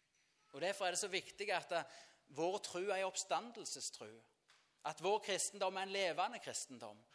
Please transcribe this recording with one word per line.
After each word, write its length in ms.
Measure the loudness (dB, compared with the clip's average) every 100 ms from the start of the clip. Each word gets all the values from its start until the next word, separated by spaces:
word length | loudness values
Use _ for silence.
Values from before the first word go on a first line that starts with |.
| _ _ _ _ _
Og 80 | -2
derfor 260 | -2 2 2
er 60 |
det 80 | 2
så 80 | 2
viktig 400 | 0 -2 -4 0
at, 200 | 2 2
eh, 120 | 0 -2 -8 -20 -20 -10 0
vår 220 | 2 2
tro 180 | -2 -2
er 180 | 0 2
en 80 | 2
oppstandelsestro. 1000 | 0 0 0 0 -8 -8 -6 -6 -8 -12 -14 -20 _ _ -20 _ _
At 180 | -6 0
vår 160 | 4 4
kristendom 580 | 4 2 2 2 0 2
er 60 |
en 100 | 0
levende 460 | 4 4 4 0 -2
kristendom. 600 | -4 -4 -6 -8 -10 -12 -18